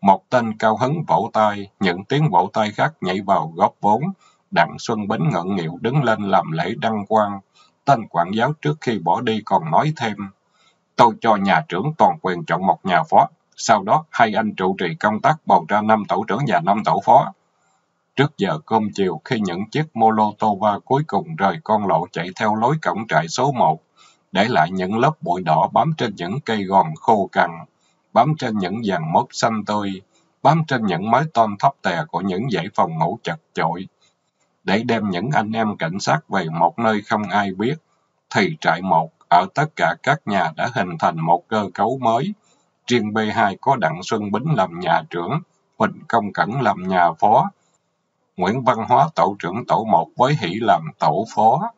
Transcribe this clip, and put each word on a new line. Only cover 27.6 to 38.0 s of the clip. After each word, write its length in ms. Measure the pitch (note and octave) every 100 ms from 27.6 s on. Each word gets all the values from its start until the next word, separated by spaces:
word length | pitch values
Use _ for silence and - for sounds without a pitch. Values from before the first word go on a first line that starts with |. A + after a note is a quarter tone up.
| D#2+ _ _ _ _
bám 220 | - C3+ D#3
trên 200 | B2 G#2+
những 260 | F2+ G#2
dàn 180 | A2+ F2+ D#2+
mốt 140 | F2+ -
xanh 340 | - A#2+ A2+
tươi, 380 | G#2 G#2 G2+ F#2+ - _ _ _
bám 200 | C3 D#3+ D#3+
trên 180 | C3 G#2+
những 240 | F2 G2+
mái 120 | A#2+ D#3
tôn 220 | A#2+ A2 G2+
thấp 140 | G2 -
tè 220 | G2+ E2+ D#2
của 120 | F2+
những 300 | G2 F#2 C3+
dãy 160 | F#2 F2+
phòng 240 | - F#2 D#2+
ngủ 200 | E2 -
chật 180 | - E2+ _
chội. 340 | - E2 E2+ F#2+ _ _ _ _ _ _ _
Để 180 | F#2 G2
đem 280 | B2 A#2 G#2
những 200 | F2+ A2+
anh 220 | D3+ G#2+
em 240 | A2+ A2 F#2+
cảnh 240 | E2 F#2
sát 280 | - D3 -
về 160 | G2 E2
một 260 | D#2+ E2+ E2
nơi 240 | A2+ G#2+
không 200 | G#2 A2
ai 300 | G#2 G2+ G2+
biết, 220 | F#2 A2 D#3+ _ _